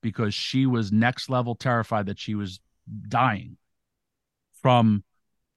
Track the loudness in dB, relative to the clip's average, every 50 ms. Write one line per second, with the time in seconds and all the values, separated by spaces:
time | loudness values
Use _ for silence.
0 | -6 -6 -4 -2 -4 -4 -4 -6 -8 -4 0 0 2 2 2 0 0 2 2 4
1 | 4 2 0 -2 -6 -4 -2 -2 -2 -2 -6 -4 -2 0 0 0 0 -2 -2 -4
2 | -2 -4 -8 -10 -8 -8 -6 -6 -6 -8 -10 -14 _ _ _ _ _ -16 -16 -14
3 | -12 -2 2 2 2 2 2 -2 -8 -14 -20 _ _ _ _ _ _ _ _ _
4 | _ _ _ _ _ _ _ _ _ _ _ -2 2 4 4 6 6 4 2 2
5 | -2 _ _ _ _ _ _ _ _ _ _